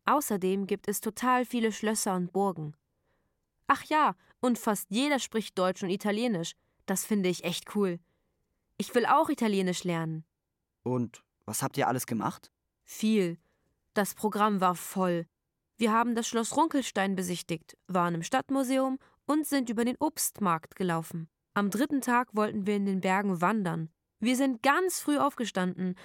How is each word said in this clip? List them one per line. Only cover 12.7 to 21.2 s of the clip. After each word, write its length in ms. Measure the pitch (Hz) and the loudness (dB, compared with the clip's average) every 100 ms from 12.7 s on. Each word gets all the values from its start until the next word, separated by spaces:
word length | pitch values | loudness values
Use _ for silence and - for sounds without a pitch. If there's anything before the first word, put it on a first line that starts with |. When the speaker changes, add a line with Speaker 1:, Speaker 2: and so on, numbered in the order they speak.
| _ | _
Speaker 1:
Viel. 560 | - - 214 220 175 170 _ _ _ _ _ | -20 -4 2 2 2 -2 _ _ _ _ _
Das 200 | - 190 | -2 -2
Programm 460 | - 214 202 214 202 | -2 -4 2 2 4
war 140 | 185 | 2
voll. 520 | 170 - 196 185 170 170 _ _ _ _ - | 0 -4 -2 0 0 -4 _ _ _ _ -2
Wir 160 | 226 | 2
haben 240 | 226 233 233 | 2 2 0
das 100 | 233 | -2
Schloss 300 | 226 220 269 | -2 0 2
Runkelstein 580 | 320 285 - - 196 | 2 2 -2 -2 0
besichtigt, 640 | 190 180 170 - 165 - - - | -2 -4 -6 -6 -8 -8 -20 -4
waren 300 | 185 175 170 | 0 0 0
im 80 | |
Stadtmuseum 720 | 170 262 - 269 254 262 262 262 _ _ - | -2 -2 0 -2 0 2 0 -2 _ _ -2
und 200 | 302 294 | 0 2
sind 240 | 277 247 | 0 0
über 140 | 220 | 0
den 120 | 233 - | 0 0
Obstmarkt 760 | 302 - - - 196 160 - | -2 -2 -6 -2 0 0 -2
gelaufen. 540 | - 185 165 160 165 | -4 0 0 -2 -8